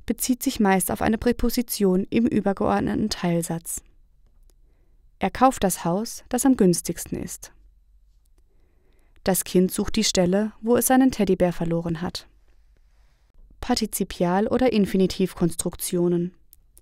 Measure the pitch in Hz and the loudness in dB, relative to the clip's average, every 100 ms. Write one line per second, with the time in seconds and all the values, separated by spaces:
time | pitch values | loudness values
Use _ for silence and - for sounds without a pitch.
0 | - 220 - 247 269 - 196 190 - - | -8 -4 -2 -2 -2 2 4 2 0 -2
1 | - 220 240 233 240 247 233 - 196 185 | 0 0 0 0 0 -2 -4 0 2 2
2 | - 226 233 214 196 196 214 202 - 208 | 0 0 2 0 0 0 0 0 -2 -2
3 | 214 - 175 170 165 170 - - - _ | -4 -2 -2 -2 -2 -6 -8 -12 -14 _
4 | _ _ _ _ - _ _ _ _ _ | _ _ _ _ -20 _ _ _ _ _
5 | _ - 190 - 262 - 185 - 170 185 | _ -6 -6 2 2 2 -2 -2 -4 -4
6 | 233 - - 247 269 254 185 170 - - | -6 -12 -6 0 2 4 4 2 -2 -8
7 | - - 180 - - _ _ _ _ _ | -8 -10 -10 -14 -18 _ _ _ _ _
8 | _ _ _ _ _ _ _ _ _ _ | _ _ _ _ _ _ _ _ _ _
9 | _ _ - 180 - 180 185 - 202 220 | _ _ -2 -2 2 2 2 0 -2 0
10 | 208 190 175 196 214 - 226 240 233 254 | 0 2 2 2 -2 -4 0 2 4 4
11 | 262 - 190 180 180 - 170 170 170 160 | 4 2 2 2 2 0 -2 -2 -4 -6
12 | 180 - - _ _ _ _ _ _ _ | -6 -10 -14 _ _ _ _ _ _ _
13 | _ _ _ - - - - 247 214 - | _ _ _ -20 -20 -10 -4 -2 -2 -4
14 | 190 - 175 190 214 240 262 214 190 190 | -4 -2 0 2 2 2 2 2 2 2
15 | 185 - 185 - 170 - 175 - - 175 | 2 0 -2 0 -2 0 -6 -6 -4 0
16 | 175 175 180 - _ _ _ _ | 0 0 -2 -8 _ _ _ _